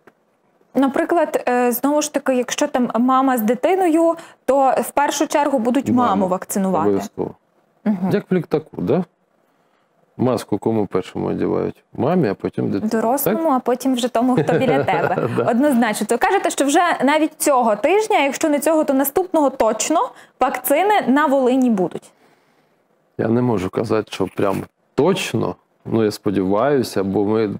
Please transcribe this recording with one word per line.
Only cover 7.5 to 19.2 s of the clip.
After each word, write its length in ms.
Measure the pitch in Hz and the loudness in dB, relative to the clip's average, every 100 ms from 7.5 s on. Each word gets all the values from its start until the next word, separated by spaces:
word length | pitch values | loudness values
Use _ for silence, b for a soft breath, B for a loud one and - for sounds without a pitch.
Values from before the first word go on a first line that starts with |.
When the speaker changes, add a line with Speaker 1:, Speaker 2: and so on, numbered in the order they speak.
| _ _ _ | _ _ _
Speaker 1:
Мгм. 260 | 214 196 185 | -4 -2 0
Speaker 2:
Як 180 | 196 - | -2 0
в 40 | |
ліктаку, 480 | 185 - 156 - - | -2 -2 -4 -6 -8
да? 220 | 87 156 180 _ _ _ _ _ _ _ _ _ _ - | -2 -2 -2 _ _ _ _ _ _ _ _ _ _ -4
Маску 420 | 120 117 - 104 | -2 -2 -4 -4
кому 280 | 113 113 98 | -2 -2 -2
першому 400 | 95 - 98 95 | -4 -4 -6 -4
одягають? 580 | 90 92 92 92 - _ | -2 -2 -2 -4 -8 _
Мамі, 360 | - 123 180 120 | -4 -2 0 0
а 60 | |
потім 360 | 95 - - 120 | -2 -6 -4 -4
дитині. 200 | 104 220 | -2 -2
Speaker 1:
Дорослому, 480 | 226 226 277 220 226 | -2 -2 -2 -2 -2
Speaker 2:
Так? 140 | 330 | 0
Speaker 1:
а 60 | 262 | 0
потім 340 | 247 247 269 | 0 -2 -2
вже 140 | 247 240 | -2 -2
тому, 280 | 226 254 247 | -2 0 0
хто 160 | - 160 | 0 0
біля 260 | - 139 | 2 0
Speaker 2:
<laughs> 0 | |
Speaker 1:
тебе. 440 | 131 - - - 117 123 | 0 -2 -2 -2 -2 -2
Speaker 2:
Да. 60 | 120 | 0
Speaker 1:
Однозначно. 560 | 240 294 233 233 214 214 | 2 2 2 0 -2 -2
То 120 | 233 | 0
кажете, 320 | 370 381 349 | 2 0 0
що 140 | - | -2
вже 160 | 285 311 349 - | 0 2 2 0
навіть 280 | 254 311 302 - | 2 2 0 -2
цього 380 | 302 262 226 208 | 0 2 2 2
тижня, 420 | 285 403 427 392 | 2 2 2 2
якщо 240 | 277 - 320 | 0 0 0
не 100 | 285 | 0
цього, 260 | - 320 | 2 2
то 100 | 302 | 2
наступного 560 | 269 277 - | 0 0 -2